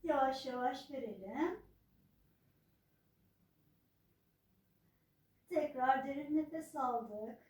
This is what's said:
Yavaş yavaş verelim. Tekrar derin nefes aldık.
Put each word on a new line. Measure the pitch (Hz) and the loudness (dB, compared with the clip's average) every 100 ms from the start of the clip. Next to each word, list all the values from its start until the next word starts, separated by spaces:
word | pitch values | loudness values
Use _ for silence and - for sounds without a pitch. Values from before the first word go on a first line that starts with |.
Yavaş | 330 285 262 262 262 | 4 4 4 2 -2
yavaş | 247 247 269 - | 0 0 -2 -8
verelim. | 269 226 196 185 247 349 403 - _ _ _ _ _ _ _ _ _ _ _ _ _ _ _ _ _ _ _ _ _ _ _ _ _ _ _ _ _ _ _ _ _ _ _ _ _ _ | -8 -8 -8 -8 0 0 0 -10 _ _ _ _ _ _ _ _ _ _ _ _ _ _ _ _ _ _ _ _ _ _ _ _ _ _ _ _ _ _ _ _ _ _ _ _ _ _
Tekrar | 339 294 269 254 269 277 | 0 0 0 4 4 2
derin | 277 294 302 | -4 0 0
nefes | 302 320 302 294 | 0 -6 -6 -2
aldık. | 254 240 226 208 220 226 _ | 0 0 -4 -8 -8 -10 _